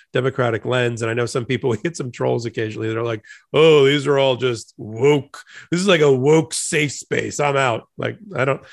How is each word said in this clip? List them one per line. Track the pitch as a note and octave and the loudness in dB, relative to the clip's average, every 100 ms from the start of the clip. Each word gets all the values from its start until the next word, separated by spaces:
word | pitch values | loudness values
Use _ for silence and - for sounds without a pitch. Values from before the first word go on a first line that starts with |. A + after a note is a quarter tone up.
| _ | _
democratic | C3 B2+ B2 B2 A2 A#2+ | -2 -2 0 -2 -2 -2
lens, | B2 A#2+ A#2 | -2 -2 -2
and | A2+ | -4
I | |
know | A#2 | -2
some | A#2 C3+ A2+ | -2 -4 -4
people, | B2+ C3 | -4 -2
<laughs> | |
we | - | -4
get | E3+ D#3+ | -4 -8
some | C3 | -10
trolls | - B2+ B2 | -4 -2 -2
occasionally | A2+ A#2 A2 A2+ A2 | -4 -6 -8 -6 -6
that | A2 | -4
are | |
like, | A#2 A2+ - - _ | -4 -6 -10 -20 _
"Oh, | D3 D#3+ D3+ C3+ | 4 6 6 6
these | D3 C#3 | 2 0
are | C#3 | 2
all | C3+ B2 | 2 0
just | B2+ A2+ - - | -2 -4 -10 -16
woke. | C3+ A2 C#3 D3 - - - - - | -14 0 2 2 0 -14 -20 -20 -6
This | E3+ | -4
is | G3 | 2
like | F3 | 4
a | D3 | 4
woke | C3 C3+ D#3+ D#3+ | 4 4 4 2
safe | - - D#3 D3+ | -6 -4 -2 -2
space. | - - - - - | -6 -6 -4 -4 -2
I'm | D3 C#3 | 0 2
out." | C3+ A2+ - - | 0 -2 -6 -10
Like, | - A2+ G#3+ F3+ | -8 -8 -12 -4
I | |
don't, | C3 C3 - | -2 -2 -8